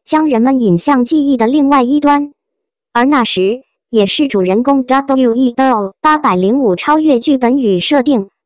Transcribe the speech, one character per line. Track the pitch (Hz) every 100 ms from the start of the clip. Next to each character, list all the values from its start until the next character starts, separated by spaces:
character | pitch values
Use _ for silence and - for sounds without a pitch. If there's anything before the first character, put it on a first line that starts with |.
将 | - 311 311
人 | 226
们 | 247 269
引 | 220 175
向 | - 269
记 | 247 311 285
忆 | 254
的 | 220
另 | 294 277
外 | 285
一 | 247 294
端。 | 294 285 285 - _ _ _ _ _
而 | 240
那 | 254 285
时， | 220 - 190 247 _ _ _
也 | 220 196
是 | - 285
主 | 202
人 | 180 202
公 | 247 277
W | 254 269 277 269 247
E | 226 254 240
L | 262 226 196 -
八 | 302 302
百 | 269
零 | 180 190 262
五 | 240
超 | 180 - 311
越 | 311 247
剧 | 269 269
本 | 240 277
与 | 226 180
设 | - 294
定、 | 247 254 196 _